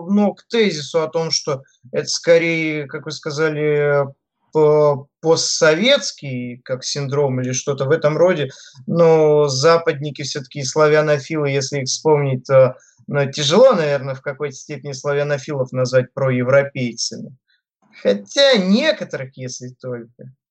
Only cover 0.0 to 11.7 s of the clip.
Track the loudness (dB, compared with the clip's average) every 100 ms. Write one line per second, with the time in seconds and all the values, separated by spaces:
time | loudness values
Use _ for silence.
0 | -2 0 0 -2 _ 0 0 -2 -4 -4
1 | -2 -4 -4 -4 -4 -6 -8 _ -10 -6
2 | -4 -2 4 4 4 -2 -2 -6 -8 -12
3 | -12 -12 -8 -4 -2 0 0 0 2 0
4 | -2 -8 _ _ _ 2 4 4 4 0
5 | -6 _ 0 0 0 -2 0 2 2 2
6 | -2 -10 -10 -10 -10 -12 -10 -8 -8 -8
7 | -4 -2 -2 -2 -4 -6 -6 -4 -2 0
8 | 0 2 2 2 -4 -10 -20 -16 -4 2
9 | 4 6 4 4 2 2 2 4 2 -4
10 | -6 -8 -10 -10 -10 -10 -4 2 4 4
11 | 2 0 -2 -4 -2 -2 -4